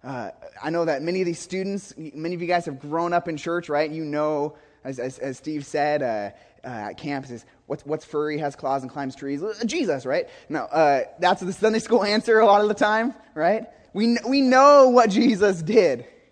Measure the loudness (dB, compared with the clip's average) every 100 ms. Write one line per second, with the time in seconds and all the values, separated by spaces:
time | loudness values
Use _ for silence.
0 | -12 -10 -10 -14 -20 -12 -6 -2 -2 -2
1 | -2 -2 -2 -4 -8 -6 -6 -8 -10 -18
2 | -16 -10 -8 -6 -2 -2 -2 -12 -6 -4
3 | 0 -2 -2 -8 -4 -6 -2 -2 -2 -4
4 | -6 -2 -2 -2 -4 -8 _ _ -14 -8
5 | -10 -8 -10 -10 -8 -10 -6 -2 0 0
6 | -2 -4 -6 -12 _ _ -14 -10 -10 -10
7 | -8 -8 -8 -16 _ _ _ -12 -8 -8
8 | -6 -4 -4 -4 -6 -6 -4 -4 -6 -8
9 | -10 -8 -8 -6 -8 -6 -6 -4 -2 -4
10 | -2 -4 -4 -14 _ -8 -4 2 4 2
11 | -2 -2 0 0 -4 -2 0 0 2 2
12 | 2 0 2 4 6 6 4 0 0 2
13 | -2 -6 -16 -2 0 0 -4 -20 _ -2
14 | 0 0 0 0 4 6 8 8 8 6
15 | 4 4 2 4 2 0 2 4 4 2
16 | -6 _ _